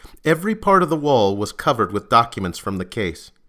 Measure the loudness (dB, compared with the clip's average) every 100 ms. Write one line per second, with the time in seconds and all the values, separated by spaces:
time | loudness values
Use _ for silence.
0 | -20 -8 -2 0 0 -4 2 2 2 0
1 | 2 2 2 0 -4 -4 -2 0 0 -4
2 | 0 2 2 0 -6 -6 -8 -6 -6 -6
3 | -6 -6 -14 _